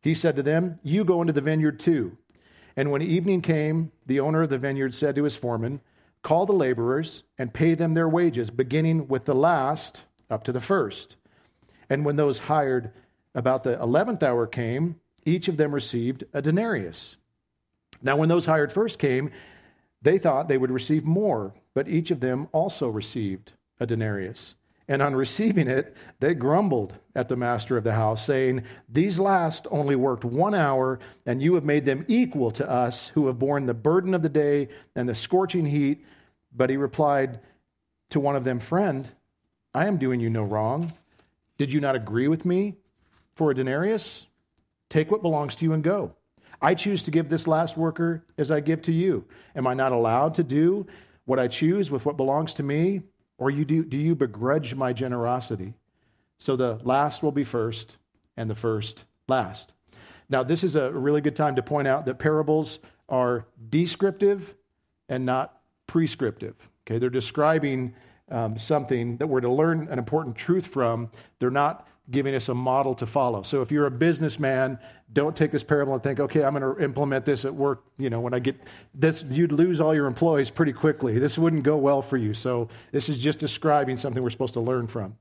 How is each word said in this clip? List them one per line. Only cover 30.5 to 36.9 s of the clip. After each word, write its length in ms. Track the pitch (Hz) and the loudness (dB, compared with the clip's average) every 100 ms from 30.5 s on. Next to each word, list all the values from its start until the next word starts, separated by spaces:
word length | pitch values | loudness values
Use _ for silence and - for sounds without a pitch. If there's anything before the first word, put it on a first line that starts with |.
hour, 440 | 202 143 135 131 127 - - - | 2 2 2 0 -2 -10 -12 -4
and 160 | 127 | 0
you 120 | 147 | 2
have 100 | 175 | 2
made 200 | 147 147 | 2 2
them 220 | 139 135 156 | 2 -2 0
equal 420 | 226 247 156 120 | 2 2 0 -2
to 160 | 110 147 | -2 -2
us 400 | 123 120 113 - | 0 0 -4 -4
who 180 | - 139 | 0 0
have 120 | 123 | 2
borne 280 | 135 143 131 | 0 0 -2
the 80 | |
burden 400 | 117 123 175 185 | 0 2 2 2
of 80 | 185 | 0
the 60 | 160 | 2
day 400 | 147 147 143 135 - - - | 2 2 2 0 -10 -12 -6
and 120 | 123 | -4
the 60 | |
scorching 520 | 110 - 180 190 180 156 | -4 0 0 2 0 0
heat.' 380 | 147 139 147 - - _ _ _ | 2 0 -2 -8 -20 _ _ _
But 180 | 117 127 | -2 0
he 60 | 135 | 0
replied 640 | 139 | -2